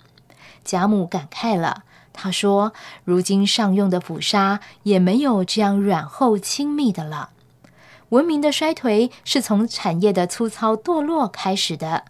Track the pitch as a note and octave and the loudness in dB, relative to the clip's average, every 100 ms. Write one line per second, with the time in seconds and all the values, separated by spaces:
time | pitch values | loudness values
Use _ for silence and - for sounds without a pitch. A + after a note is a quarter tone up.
0 | _ _ _ - - - - F3+ G3 G#3 | _ _ _ -20 -20 -18 -6 0 2 2
1 | F3 F3+ C#3+ - A#3 G3 D#3+ - - - | 0 -4 -6 -6 -2 0 -2 -4 -10 -20
2 | _ - F#3+ F3 G3+ G3+ G#3 - - - | _ -10 -6 -2 2 2 2 -4 -20 -12
3 | - F3+ F3+ G3 G3+ - G#3 G3 G3 F3+ | -2 0 2 0 2 0 0 2 2 0
4 | - D#3 D#3 G#3 G3 G#3 - - G#3 G3 | -4 -8 -2 0 0 -2 -6 -8 0 4
5 | F3+ A3 C#4+ G#3 F#3 G#3+ G3+ G3+ G3 E3+ | 4 4 2 0 0 0 0 2 2 0
6 | D3+ - B3+ G#3 G3 - C#4+ D4 C4 F3 | -2 0 2 2 -2 -4 -2 0 0 0
7 | D#3 D3+ - _ _ _ - _ - - | -6 -10 -12 _ _ _ -20 _ -20 -18
8 | - A#3+ E4+ D4+ D4 C#4+ D#4+ D#4+ B3 G#3 | 0 2 2 2 0 0 -2 -2 0 2
9 | B3 - - C#4 - G3+ A3+ - G3 E3 | 2 -2 -4 -2 2 0 0 -2 -2 2
10 | G#3 F#3+ F3 - A3+ - A3+ A3 - E4 | 2 2 0 -2 -4 -2 -2 0 0 0
11 | D4 E4 A3 - F#3+ F#3+ - D#3 D#3+ D#3+ | 0 0 -2 -4 -4 -2 -2 -4 -4 -6